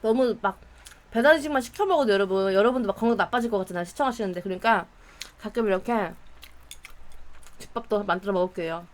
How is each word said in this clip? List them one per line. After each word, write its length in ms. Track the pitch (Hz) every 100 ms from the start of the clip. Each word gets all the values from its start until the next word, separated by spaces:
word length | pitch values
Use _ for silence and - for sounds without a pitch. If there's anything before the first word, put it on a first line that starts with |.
너무 360 | 220 233 247 214
막 180 | 196 190 - - - - _
배달 240 | 226 269 311
음식만 260 | 294 277
시켜 240 | 240 - 392
먹어도 260 | 339 254
여러분, 400 | 196 196 190 196
여러분도 340 | 190 220 254 208
막 80 | -
건강 220 | 226 233
나빠질 340 | 180 247 233
것 60 | 208
같잖아요. 240 | 185 175
시청하시는데. 580 | 175 - 277 233 202 175
그러니까 460 | 190 185 226 214 165 - - - - -
가끔 280 | 214 233 220
이렇게 460 | 190 190 233 175 175 - - - - - - - - - - - - - -
집밥도 440 | - 339 330 - 202
만들어 280 | 185 202
먹을게요. 540 | 190 185 185 165 165 175